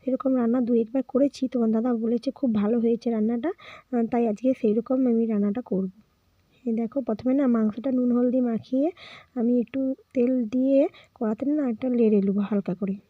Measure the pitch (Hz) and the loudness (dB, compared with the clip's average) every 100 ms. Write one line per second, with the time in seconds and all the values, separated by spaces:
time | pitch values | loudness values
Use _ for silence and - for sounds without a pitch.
0 | - 254 269 262 233 247 233 240 226 269 | -2 -2 0 0 2 0 2 2 0 -2
1 | 262 247 277 - 254 254 226 220 240 233 | -2 0 0 0 -4 0 0 0 0 -2
2 | 226 233 254 - 269 214 202 240 226 226 | 0 -2 -4 -4 -2 0 2 2 2 0
3 | 240 226 214 240 262 392 - - _ 247 | -2 0 0 -2 -4 -6 -12 -20 _ -2
4 | 233 240 233 208 254 262 220 208 233 262 | -2 0 0 0 0 0 0 0 0 0
5 | 254 226 226 214 202 202 247 185 190 202 | 2 2 0 0 0 -2 -4 -4 -4 -8
6 | _ _ _ _ _ _ 247 226 226 277 | _ _ _ _ _ _ -6 -4 -2 -4
7 | 240 220 247 262 277 233 220 208 226 262 | -4 -4 0 2 2 2 2 -2 -2 0
8 | 247 240 247 247 247 226 - 254 294 - | 2 2 2 2 0 -2 -2 0 0 -2
9 | - - - 262 233 247 233 269 262 262 | -18 -20 -14 -4 0 2 0 -2 -4 -4
10 | - - 247 254 226 254 262 269 311 - | -6 -2 0 0 0 0 2 4 2 -2
11 | - _ 226 214 277 302 277 220 262 240 | -20 _ -4 -2 -2 -2 -2 -4 -2 2
12 | 220 208 196 196 202 202 196 180 196 196 | 4 4 2 0 0 -2 -2 -6 -4 -6
13 | _ | _